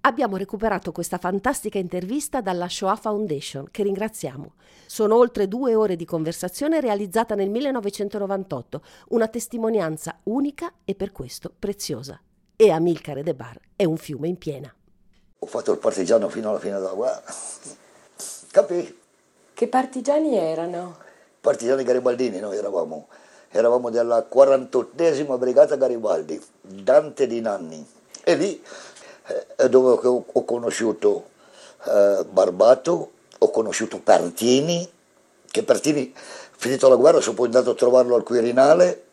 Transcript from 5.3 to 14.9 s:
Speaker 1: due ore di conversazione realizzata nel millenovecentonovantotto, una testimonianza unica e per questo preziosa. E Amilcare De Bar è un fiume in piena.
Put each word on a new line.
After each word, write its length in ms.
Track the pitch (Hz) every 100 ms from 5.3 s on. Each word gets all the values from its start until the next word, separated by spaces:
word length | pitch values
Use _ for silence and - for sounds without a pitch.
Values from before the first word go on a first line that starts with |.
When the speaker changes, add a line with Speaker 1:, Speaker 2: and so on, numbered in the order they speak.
| 226 196
Speaker 1:
due 300 | 226 269 220
ore 180 | 214
di 100 | 175
conversazione 760 | 165 165 156 170 180 - 294 320
realizzata 560 | 254 202 208 220 240 202
nel 140 | 196
millenovecentonovantotto, 1300 | 220 285 247 202 - 202 208 202 196 190 135 - 151 _ - _
una 180 | 226 220
testimonianza 880 | 233 - 240 226 226 160 156 - -
unica 480 | - 240 285 285 392 _
e 120 | - 190
per 160 | 202
questo 400 | - 127 - - _
preziosa. 640 | 196 202 - 127 131 - _ _ _ _
E 120 | 220
Amilcare 520 | 160 175 160 - 139
De 120 | 156
Bar 260 | 135 117 117 _ _
è 80 |
un 140 | 185 160
fiume 300 | - 135 156
in 100 | 180
piena. 360 | - 135 139 _ _